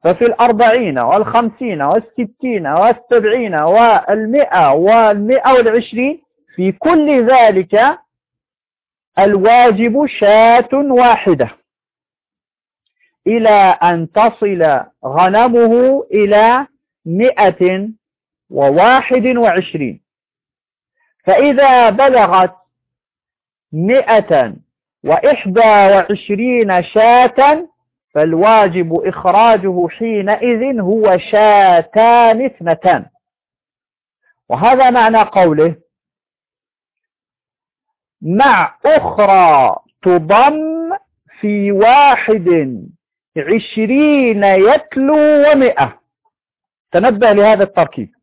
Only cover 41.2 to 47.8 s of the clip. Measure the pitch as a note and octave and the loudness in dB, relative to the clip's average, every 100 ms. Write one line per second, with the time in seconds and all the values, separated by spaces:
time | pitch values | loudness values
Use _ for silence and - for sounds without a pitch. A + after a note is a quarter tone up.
41.2 | _ _ G#3 G#3 G3+ G3 A3 C4+ C#4+ B3+ | _ _ -6 -4 -4 0 2 4 2 0
42.2 | - A3 F3 E3+ C3+ A2+ - _ _ _ | -2 -2 0 -2 -2 -10 -16 _ _ _
43.2 | _ D#3+ C#3+ A3 - G#3+ A3 C4+ D4+ C#4+ | _ -12 -4 -6 -4 -6 -2 0 0 0
44.2 | B3 G#3 G3+ F#3+ G3+ D4 - C4 C4+ D4+ | 0 0 0 2 2 0 -2 -6 -2 0
45.2 | D4+ D4 D4 C#4+ B3+ - C3 - _ _ | 2 2 2 2 0 -2 -6 -6 _ _
46.2 | _ _ _ _ _ _ _ E3+ A#3 G#3 | _ _ _ _ _ _ _ -2 -2 0
47.2 | A#3 G#3 G#3 G#3 F#3+ - | 0 2 2 2 -2 -2